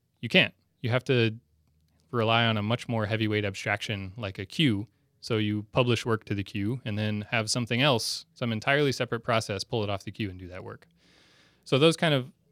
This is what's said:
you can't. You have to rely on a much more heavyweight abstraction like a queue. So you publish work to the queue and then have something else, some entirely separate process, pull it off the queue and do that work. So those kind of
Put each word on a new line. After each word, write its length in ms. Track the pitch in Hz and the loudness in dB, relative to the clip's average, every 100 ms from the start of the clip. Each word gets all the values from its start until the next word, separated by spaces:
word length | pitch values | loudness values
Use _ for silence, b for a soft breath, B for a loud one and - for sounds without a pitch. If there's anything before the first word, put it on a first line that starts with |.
| _ - | _ -12
you 80 | 117 | 2
can't. 240 | 185 127 - _ _ | 4 4 0 _ _
You 80 | 113 | 0
have 140 | 123 | 0
to 300 | - 123 113 113 _ _ _ _ _ _ _ | 2 4 4 2 _ _ _ _ _ _ _
rely 340 | 120 110 113 | 0 4 4
on 140 | 117 107 | 4 2
a 40 | |
much 240 | 104 120 - | 0 -2 -2
more 180 | 113 104 | -2 0
heavyweight 400 | 110 107 107 101 | 0 0 0 -2
abstraction 640 | 98 113 104 - 101 95 101 | -4 -4 -4 -2 -6 -6 -8
like 200 | 101 101 | -8 -8
a 60 | |
queue. 420 | 95 - 143 101 107 _ _ _ | -8 0 0 0 -4 _ _ _
So 160 | - 110 | -4 -2
you 240 | 104 104 104 | 0 -2 -2
publish 320 | 143 123 113 | 0 2 2
work 200 | 123 110 - | 0 -2 -2
to 80 | |
the 100 | 101 | -4
queue 380 | 95 104 101 127 | -4 -4 -4 -6
and 140 | 120 104 | -6 -4
then 280 | 107 104 104 | -2 -4 -2
have 180 | 117 110 | -2 -2
something 320 | 123 117 120 | -2 -2 0
else, 460 | 147 117 - - - | 2 2 -2 -8 -10
some 180 | - 120 | -8 -4
entirely 400 | 110 - 143 143 | -2 0 2 2
separate 280 | - 123 117 | 0 -4 -4
process, 440 | - 110 - 98 | 0 0 0 -6
pull 180 | - 120 | -4 -4
it 60 | 101 | -2
off 160 | 98 | -4
the 60 | - | -8
queue 180 | 101 101 | -8 -8
and 100 | 90 | -8
do 100 | 90 | -14
that 140 | 92 | -14
work. 240 | 104 110 _ _ b b b b b b | -14 -18 _ _ b b b b b b
So 140 | b 135 | b 4
those 180 | 160 160 | 6 4
kind 160 | 165 | 2
of 180 | 139 - - _ | 2 0 -12 _